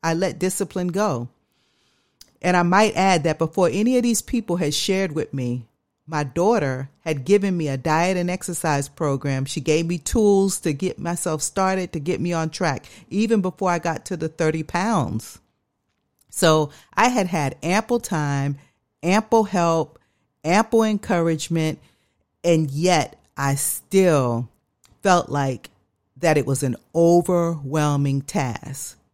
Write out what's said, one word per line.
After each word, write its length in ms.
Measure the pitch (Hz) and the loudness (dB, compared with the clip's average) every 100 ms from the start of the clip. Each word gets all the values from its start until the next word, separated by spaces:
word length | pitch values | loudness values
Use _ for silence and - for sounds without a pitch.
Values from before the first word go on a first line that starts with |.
I 120 | 165 | -2
let 260 | 165 185 - | -2 -2 -2
discipline 480 | 185 - 196 - 180 | -4 -2 -6 -4 -4
go. 420 | 175 208 131 120 _ _ _ _ _ _ _ _ _ - _ | -2 -2 -2 -6 _ _ _ _ _ _ _ _ _ -20 _
And 160 | 180 180 | 0 2
I 60 | |
might 320 | 175 185 214 - | 4 4 2 2
add 280 | 190 180 | 2 2
that 140 | 156 151 | 2 -2
before 320 | 160 180 175 | -2 2 0
any 260 | 156 226 254 | 2 2 2
of 60 | |
these 180 | 240 226 | 2 0
people 360 | - 240 233 180 | -2 -4 -2 -2
had 160 | 156 | 0
shared 380 | - - 190 190 | -2 -2 0 0
with 220 | 151 - | -4 -6
me, 340 | 139 123 123 117 _ _ _ - | -4 -4 -4 -8 _ _ _ -10
my 160 | 156 | -6
daughter 680 | 143 143 185 233 143 131 139 _ | -4 0 2 2 0 -4 -8 _
had 240 | - 151 131 | -6 -6 2
given 300 | 202 196 180 | 2 2 -2
me 120 | 151 | -2
a 100 | 135 | -4
diet 400 | 147 156 180 185 | 0 2 2 0
and 120 | 175 | -2
exercise 600 | 180 - 175 165 143 143 | -4 -6 -4 -2 -2 -2
program. 560 | - 156 135 143 135 135 | -4 -2 -2 -2 -4 -4
She 160 | - | -6
gave 240 | 139 156 170 | 0 0 0
me 120 | 175 | -4
tools 640 | - 240 214 196 196 185 | -2 2 4 4 2 0
to 120 | - | -4
get 260 | 143 185 - | -2 -4 -4
myself 420 | 165 175 - 156 | -6 -4 -4 -4
started, 520 | - - 190 190 180 | -4 -2 0 0 -4
to 60 | 170 | -6
get 220 | 143 175 | -4 -4
me 120 | 175 | -2
on 160 | 170 160 | -2 -4
track, 360 | - 170 135 - - - | -2 -4 -4 -8 -20 -6
even 320 | 196 220 220 | -2 2 2
before 300 | 185 - 190 | 0 -2 -2
I 80 | 175 | 0
got 260 | 170 165 - | -2 -6 -6
to 120 | 175 | -6
the 120 | 160 | -6
thirty 340 | 160 156 160 | -2 -2 -2
pounds. 760 | 151 170 202 214 123 107 - - _ _ _ _ _ _ _ _ _ | -4 -2 0 0 0 -4 -8 -20 _ _ _ _ _ _ _ _ _
So 420 | - 170 156 147 - _ | 0 2 2 0 -8 _
I 160 | - 233 | 0 2
had 180 | 247 185 | 2 -2
had 280 | 170 139 135 | -2 -4 -4
ample 360 | 160 190 220 240 | -2 -2 0 -4
time, 580 | - 160 147 143 139 143 _ _ _ _ | -2 -4 -2 -2 -2 -6 _ _ _ _
ample 440 | 170 196 220 226 214 | 0 0 4 2 2
help, 540 | 185 170 165 156 - _ _ _ _ | 2 2 0 -2 -8 _ _ _ _
ample 400 | 156 185 233 226 | 0 2 4 2
encouragement, 960 | 220 208 - 180 165 160 - 165 156 - _ _ _ _ _ _ | 2 0 0 0 2 -2 -2 -2 -2 -4 _ _ _ _ _ _
and 260 | 175 165 156 | 2 2 2
yet 500 | 139 175 170 135 - _ - | 0 2 2 0 -8 _ -6
I 200 | 139 139 | -2 -2
still 920 | - - - 190 185 151 127 117 117 _ _ _ _ _ | -2 -6 0 4 4 4 2 -2 -4 _ _ _ _ _
felt 280 | 196 180 - | 2 2 2
like 420 | 143 135 123 - _ _ _ _ - | -2 -2 -4 -10 _ _ _ _ -2
that 200 | 165 151 | 2 2
it 80 | 120 | 2
was 160 | 135 | 0
an 140 | 139 120 _ | -2 -4 _
overwhelming 1300 | 165 170 175 175 180 165 165 139 156 151 143 143 139 | 2 6 6 4 0 0 -4 -4 -2 0 2 0 0
task. 760 | - - 131 113 - 139 - - _ | -2 -2 -2 -4 -10 -14 -14 -18 _